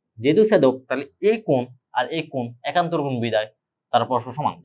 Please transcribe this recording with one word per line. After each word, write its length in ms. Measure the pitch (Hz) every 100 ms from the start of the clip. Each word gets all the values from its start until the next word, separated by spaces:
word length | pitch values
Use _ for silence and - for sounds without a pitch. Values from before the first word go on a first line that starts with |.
| _ -
যেহেতু 200 | 127 196 214
ছেদক, 240 | 190 135 127 -
তাহলে 160 | 131 143 _ 196
এই 80 | 226 196
কোণ 140 | 131 123 - _ -
আর 60 | - 160
এই 60 | 160
কোণ 120 | 135 117 120 143
একান্তর 300 | 175 170 170 143
কোণ 80 | 123
বিদায় 240 | 117 107 107 _ _ _ _
তারা 120 | 120 117
পরস্পর 220 | 123 120 117
সমান। 160 | 117 -